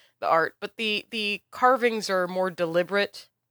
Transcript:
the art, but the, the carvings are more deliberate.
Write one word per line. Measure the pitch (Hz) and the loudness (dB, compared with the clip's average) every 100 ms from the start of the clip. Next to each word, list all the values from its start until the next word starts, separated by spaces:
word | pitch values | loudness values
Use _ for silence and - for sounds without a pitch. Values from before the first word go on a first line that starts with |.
| _ _ | _ _
the | 98 | 2
art, | 165 160 - | 2 2 -4
but | 202 - | -12 -6
the, | 220 208 - | -4 -4 -6
the | 226 208 202 - | -6 -4 -6 -10
carvings | - 254 254 240 220 - | 2 2 4 2 0 -2
are | 185 180 | -2 0
more | 185 185 | -2 -2
deliberate. | 170 170 170 170 202 202 - - _ _ | -2 0 0 2 0 -2 -6 -20 _ _